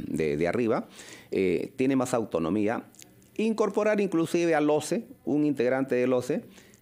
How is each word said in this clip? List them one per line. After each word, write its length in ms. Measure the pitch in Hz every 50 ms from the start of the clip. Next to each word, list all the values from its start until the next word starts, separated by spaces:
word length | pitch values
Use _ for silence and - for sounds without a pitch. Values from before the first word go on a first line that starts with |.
| -
de, 300 | - - 76 80 76 71
de 120 | 73 82 87
arriba, 380 | 90 117 123 107 117 160 - - - - - - - - - - -
eh, 400 | - 95 92 85 - - - -
tiene 220 | - 131 135 135
más 180 | 131 123 - -
autonomía. 680 | 120 110 - - 82 82 80 92 107 104 104 117 117 - - - - - - - - - - -
Incorporar 640 | - 214 226 220 220 220 208 202 214 208 214 214 208
inclusive 540 | 202 185 - 165 165 - - 175 170 170 160
al 160 | 147 151 151
oce, 380 | 151 151 147 - 170 233 226 - - - -
un 200 | - 139 151 151
integrante 520 | 147 143 - 120 123 131 131 135 131 131
del 160 | 123 123 127 127
oce, 320 | 123 123 - 151 208 - - - - - - - -